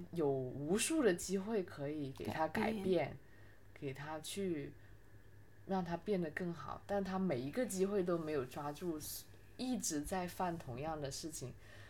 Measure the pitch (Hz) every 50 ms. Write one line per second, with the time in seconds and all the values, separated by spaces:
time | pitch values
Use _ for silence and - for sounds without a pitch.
0 | 175 - - 170 151 139 135 131 131 127 123 135 143 151 190 226 - - 320 320
1 | 254 202 175 175 - - 190 196 190 220 233 202 175 - - 147 139 143 156 151
2 | 143 131 - - - - - 160 160 160 - 220 220 - - 208 190 185 180 165
3 | 135 - - - - - - - - - - - - - - - 143 135 131 135
4 | 147 156 160 156 156 - - 196 196 185 165 147 143 143 - - - - - -
5 | - - - - - - - - - - - - - - 190 185 180 170 170 165
6 | - 214 208 180 170 156 - - 180 175 170 151 143 - - - - - 202 202
7 | 196 185 190 190 190 180 139 120 131 143 143 247 254 196 190 185 190 196 208 202
8 | 180 185 175 165 156 151 156 139 123 127 - 156 143 147 147 - 185 175 156 151
9 | 147 - - - - - - - - - - - 247 254 254 196 - - 160 147
10 | 147 - 196 185 180 175 - - 185 175 170 170 - 131 120 127 147 160 156 151
11 | 143 135 139 - - 156 147 - 131 127 - - - - - - -